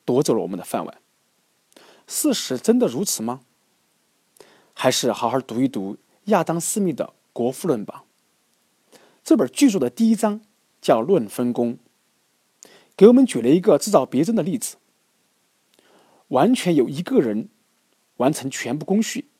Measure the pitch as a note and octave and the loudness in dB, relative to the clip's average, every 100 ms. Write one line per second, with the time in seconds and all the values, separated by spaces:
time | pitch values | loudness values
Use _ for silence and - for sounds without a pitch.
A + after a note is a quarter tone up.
0 | - B2 D3+ A2+ E2+ F#2+ - A2 E2+ - | -2 0 0 0 -2 -8 -8 -8 -10 -16
1 | _ _ _ _ _ _ _ _ _ _ | _ _ _ _ _ _ _ _ _ _
2 | - - D#4 A3+ - B2+ - B3 G#3+ B2 | -12 -4 -2 -2 -4 -2 0 2 0 -2
3 | G3+ - A2+ C3 _ _ _ _ _ _ | -6 -6 -6 -10 _ _ _ _ _ _
4 | _ _ _ _ _ _ _ - C3 B2+ | _ _ _ _ _ _ _ -4 -2 0
5 | B2 G#2 A#2 C3 C3 A2+ C3 A#2+ F#2+ - | -2 -2 -2 -4 -4 -4 -2 -4 -8 -10
6 | _ _ - G#3 E3 E3+ - A3 F#3+ B2+ | _ _ -2 0 0 -4 -4 -4 -4 -4
7 | - _ _ - - - F#3 B2 G2 - | -8 _ _ -6 -4 -4 -4 -4 -6 -16
8 | - _ _ _ _ _ _ _ _ - | -20 _ _ _ _ _ _ _ _ -20
9 | _ _ - D4+ C3 - C#4+ G3 B2+ - | _ _ 0 2 0 2 2 2 -2 0
10 | A3+ A3 G#3+ G#3 - _ _ _ - B2 | 0 2 0 -4 -12 _ _ _ 0 2
11 | B2 F#3 G#2+ - B2 A#2 A#2+ B2+ _ _ | 2 0 0 -4 -4 -2 -4 -6 _ _
12 | _ _ _ _ _ _ - - _ - | _ _ _ _ _ _ -20 -20 _ 6
13 | G3+ B3 C4 B2 A#2 E3+ G3 D3 - G3 | 8 8 4 2 2 2 4 2 2 0
14 | C3 B2+ E3 A3+ D#3 E3+ - - _ _ | 2 -2 0 -2 -2 -4 -8 -14 _ _
15 | _ _ _ _ _ _ _ _ _ _ | _ _ _ _ _ _ _ _ _ _
16 | _ _ - B2 F#3 B3+ F3+ D#3+ A#2 C3+ | _ _ -4 2 2 2 2 2 0 -2
17 | F3+ C4 B2 G#2+ F3+ _ _ _ _ _ | -2 0 0 -2 -6 _ _ _ _ _
18 | _ - B2 D3+ C#3 - A#2+ D3 D3+ G3 | _ -2 -2 -2 -6 -8 -8 -6 -2 -2
19 | A3+ - - _ | -2 -8 -12 _